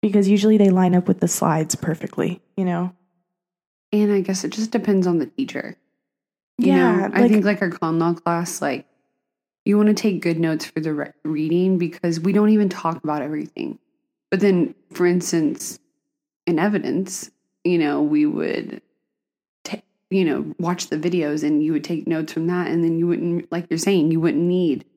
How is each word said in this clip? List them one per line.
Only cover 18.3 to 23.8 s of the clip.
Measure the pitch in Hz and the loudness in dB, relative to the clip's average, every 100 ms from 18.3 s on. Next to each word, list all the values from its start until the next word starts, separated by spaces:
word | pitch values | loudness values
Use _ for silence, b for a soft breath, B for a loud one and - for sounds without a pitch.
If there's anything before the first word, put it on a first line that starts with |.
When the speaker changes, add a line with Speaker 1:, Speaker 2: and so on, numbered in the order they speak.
| - 160 - - - _ _ _ _ _ _ _ _ | 0 -4 -4 -8 -14 _ _ _ _ _ _ _ _
Speaker 2:
ta-, | _ - _ _ _ | _ -16 _ _ _
you | 190 175 | 0 0
know, | - 151 - | -2 -6 -6
watch | 170 180 - | -4 -4 -6
the | 156 | -4
videos | 170 180 151 151 | -2 -2 -2 -2
and | 151 151 | 0 0
you | 151 | 0
would | 156 | -2
take | 147 165 - | -4 -6 -4
notes | 160 156 | -4 -4
from | - 165 | -4 -2
that. | 180 180 | -2 -2
And | 170 | 0
then | 165 165 | 0 0
you | 170 | 0
wouldn't, | 170 175 170 - | 0 -2 -4 -4
like | 170 170 | -8 -4
you're | |
saying, | 165 | -4